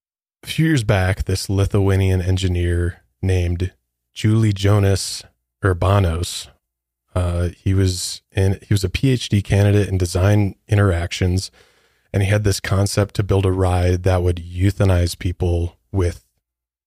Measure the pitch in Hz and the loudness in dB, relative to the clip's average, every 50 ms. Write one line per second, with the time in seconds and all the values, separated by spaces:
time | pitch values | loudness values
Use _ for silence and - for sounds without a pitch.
0 | _ _ _ _ _ _ _ _ - - - - 160 165 160 131 107 104 107 95 | _ _ _ _ _ _ _ _ -14 -8 -4 -2 0 0 0 0 0 0 0 2
1 | 92 92 95 - - - 95 - - - 98 98 98 92 - 101 95 98 95 95 | 0 0 -2 -2 -4 -4 -4 -4 -4 -2 0 0 0 0 0 0 2 2 2 2
2 | 95 95 95 92 87 92 95 92 98 90 87 87 87 87 87 87 87 85 - - | 2 2 0 0 0 0 0 0 0 -2 -2 0 0 0 0 0 -2 -4 -6 -8
3 | _ _ _ _ - 95 92 90 87 87 87 85 90 90 - _ _ _ _ _ | _ _ _ _ -2 0 0 0 0 -2 -2 -4 -4 -6 -8 _ _ _ _ _
4 | _ _ _ - - 110 110 113 110 107 101 95 98 98 104 104 98 98 98 92 | _ _ _ -2 0 2 2 2 2 0 0 0 2 2 4 4 4 2 0 0
5 | - - - - - _ _ _ _ _ _ _ - 98 90 85 92 92 101 101 | -4 -8 -12 -14 -16 _ _ _ _ _ _ _ -2 0 0 0 0 2 2 2
6 | 95 85 82 85 87 - - - - - _ _ _ _ _ _ _ _ _ _ | 2 0 -2 -4 -6 -8 -8 -12 -14 -16 _ _ _ _ _ _ _ _ _ _
7 | _ _ - 92 90 87 85 87 90 85 - - - 98 95 95 95 92 90 87 | _ _ -4 -4 -2 -2 -2 -2 -4 -4 -6 -4 -2 0 0 2 2 0 0 -4
8 | - - - - - _ - 104 95 98 95 - - - 107 101 - 90 - - | -8 -10 -12 -14 -16 _ -4 0 0 0 -2 -4 -2 -2 -2 -2 0 -4 -4 -2
9 | - 135 127 120 - - - 101 95 - 110 98 101 104 101 104 101 85 95 92 | 0 0 0 0 -2 -2 -2 -2 0 0 2 2 4 4 4 2 2 0 0 -2
10 | 92 87 - 90 92 101 104 104 101 95 - - _ - 107 101 101 98 85 85 | -2 -2 0 2 2 4 4 2 2 0 -4 -10 _ 0 2 2 4 2 2 0
11 | 87 - - - 95 90 90 92 - - - _ _ _ _ _ _ _ _ _ | -4 -6 -4 -2 0 0 0 0 -2 -6 -12 _ _ _ _ _ _ _ _ _
12 | _ _ - 98 98 95 104 107 104 101 95 - - - 98 95 101 98 - 107 | _ _ -2 -2 0 2 0 0 0 0 -2 -2 -4 -2 0 0 0 0 0 0
13 | 101 - - - 101 92 95 98 98 95 92 95 92 90 90 90 90 90 92 87 | -2 0 -2 -4 -2 0 0 2 2 2 0 0 0 0 2 2 2 2 0 0
14 | 90 95 92 90 87 90 87 87 85 87 87 90 95 101 - - 104 95 92 87 | 0 0 0 2 2 0 -2 -2 -8 -10 -4 0 0 0 2 2 2 2 2 2
15 | 87 85 - - - 92 85 - 90 87 87 85 85 85 - _ _ _ - 98 | 0 0 -4 -6 -6 -6 -4 -2 -2 -2 0 -2 -2 -4 -8 _ _ _ -4 -2
16 | 90 87 82 - _ _ _ _ _ _ _ _ _ _ _ _ _ | -2 -2 -4 -6 _ _ _ _ _ _ _ _ _ _ _ _ _